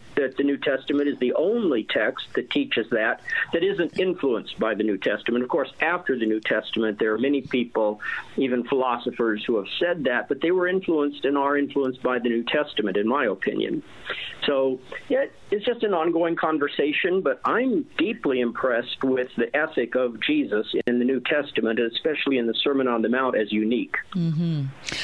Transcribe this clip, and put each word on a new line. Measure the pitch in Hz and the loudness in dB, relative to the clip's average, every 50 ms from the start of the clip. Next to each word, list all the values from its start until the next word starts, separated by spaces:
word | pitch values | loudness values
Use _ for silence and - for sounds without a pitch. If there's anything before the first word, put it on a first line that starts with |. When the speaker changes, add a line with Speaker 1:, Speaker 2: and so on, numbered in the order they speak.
| - - - | -12 -6 -2
Speaker 1:
that | 147 139 131 - | 0 0 0 0
the | - 143 | 0 2
New | 143 143 127 | 2 2 0
Testament | - 147 135 127 - - 147 143 143 147 | 0 0 0 0 0 0 0 0 0 0
is | 135 - | 0 0
the | 127 123 - | 0 0 2
only | - 156 190 233 240 220 170 139 110 107 | 2 2 2 2 2 2 2 2 0 0
text | - - 123 107 117 - - - - - | 0 0 0 0 0 -2 -4 -8 -6 -4
that | 127 123 - | -4 -2 0
teaches | - 147 139 - - 120 107 - | 0 0 0 0 0 -2 -2 0
that, | 123 110 107 113 117 - - - - - - - - | 0 0 0 0 -2 -2 -4 -6 -4 -4 -2 -2 0
that | 170 175 | 0 0
isn't | 196 202 185 170 147 - - | 2 0 0 -2 -2 0 0
influenced | 185 190 175 - - 135 120 101 - - - - | 0 0 0 0 0 0 0 0 -2 -6 -6 -2
by | 107 110 107 | -2 0 0
the | 98 107 | 0 0
New | 110 101 95 | 0 0 0
Testament. | - 131 104 107 - - 117 123 123 | 0 -2 -2 -2 0 0 0 0 0
Of | 123 | 0
course, | - 143 135 - - - | 0 -2 -2 -2 -4 -2
after | 156 160 175 175 180 147 131 | 0 0 0 0 0 -2 0
the | 120 113 | 0 2
New | 110 110 110 | 0 0 0
Testament, | 107 - 123 107 - - - 113 113 110 104 104 | 0 0 0 0 -2 -2 -2 -2 0 0 0 0
there | 117 110 107 | 0 0 0
are | 107 | 2
many | 123 139 143 139 131 | 2 2 0 0 -2
people, | - - 127 123 120 - 117 110 107 107 107 - - - - - - - | -2 0 -2 0 0 0 0 0 0 0 -2 -6 -8 -8 -8 -8 -8 -2
even | - 135 127 127 123 117 | 0 0 2 2 0 0
philosophers, | - 139 131 127 127 120 120 - 123 - - 117 117 110 107 - | 0 0 0 2 2 0 -2 -2 -4 -2 0 0 0 0 0 0
who | - 120 | 0 0
have | 104 98 - - - | 0 0 -2 -4 -2
said | 175 175 175 170 135 | 0 0 0 0 0
that, | 127 120 120 - - | 0 0 0 0 -2
but | 139 135 | -2 0
they | - 165 185 | 0 2 2
were | 185 175 180 | 2 2 2
influenced | 185 190 185 - 165 151 143 143 143 - - | 0 0 0 0 2 2 2 0 -2 -2 -2
and | 135 143 | 0 2
are | 143 139 139 143 | 2 2 2 2
influenced | 143 143 131 - 139 135 131 127 131 - | 2 0 0 0 0 0 0 -2 -2 -2
by | 127 127 123 | 0 0 0
the | 117 123 | 0 0
New | 117 117 117 | 0 0 0
Testament, | - 151 151 147 - - - 104 101 92 | 0 0 0 0 0 -2 -2 -2 0 0
in | 101 104 113 | 0 2 2
my | 127 147 135 | 2 2 2
opinion. | 107 95 98 - - 107 107 107 104 - - - - - - - - - - - - - - - | 0 -2 -2 -2 -2 -2 0 -2 -2 -2 -4 -6 -8 -16 -16 -12 -10 -10 -10 -10 -12 -10 -6 -2
So, | - 143 135 135 135 131 131 - - - - - - | 0 2 2 2 2 0 -2 -6 -10 -14 -10 -4 0
yeah, | 277 262 277 - - - - - | 0 0 0 0 -4 -12 -8 -2
it's | 208 208 202 | -2 -2 0
just | 247 240 233 226 | 0 -2 0 0
an | 208 196 | 0 2
ongoing | 165 165 175 165 170 175 165 170 | 2 2 2 2 2 2 2 2
conversation, | 160 - 160 156 147 143 143 - - 143 151 143 - - 180 180 190 | 0 0 0 2 2 0 0 0 0 0 0 2 2 2 2 2 2
but | 175 143 127 - - | 2 0 0 0 0
I'm | 123 151 214 254 269 226 165 - - - - | 0 2 2 2 2 2 0 0 -2 -2 -2
deeply | 160 208 226 - - 147 127 123 | 0 0 0 -2 0 0 2 2
impressed | 123 120 117 - - 131 120 117 120 - - - - | 2 0 0 0 0 2 2 0 -2 -4 -6 -2 0
with | 135 131 127 127 127 - | 0 2 0 0 -2 -2
the | 120 117 - - | -2 -2 0 0
ethic | 147 156 156 - - 120 120 - | 0 0 0 0 0 0 0 2
of | 127 127 123 117 107 | 0 0 0 -2 -2
Jesus | - - 151 151 135 101 104 107 110 - - - - | -2 0 2 2 2 0 0 -2 -2 0 -2 -2 0
in | - 120 120 | 2 2 2
the | 120 | 2
New | 127 135 135 | 2 2 0
Testament, | 127 - 156 147 135 - - - 113 110 113 120 | 0 0 0 0 0 -2 -2 -2 0 0 2 2
especially | 120 117 117 - - 165 147 - - 143 135 123 | 0 0 0 -2 -2 -2 0 0 0 0 2 2
in | 117 | 2
the | 117 110 | 0 0
Sermon | - - 143 143 135 131 127 | 0 2 2 2 2 2 2
on | 120 117 110 | 2 2 2
the | 110 | 2
Mount, | 120 131 135 127 123 | 2 2 2 2 2
as | 117 107 104 107 | 2 0 2 2
unique. | 107 107 110 123 117 92 - - - - - - | 0 2 2 2 0 0 -2 -4 -8 -6 -4 -2
Speaker 2:
Mm-hmm. | 185 170 165 156 156 175 170 160 147 139 135 - - - - - - | -2 0 0 0 0 0 0 0 -2 -2 -4 -6 -10 -10 -8 -8 -6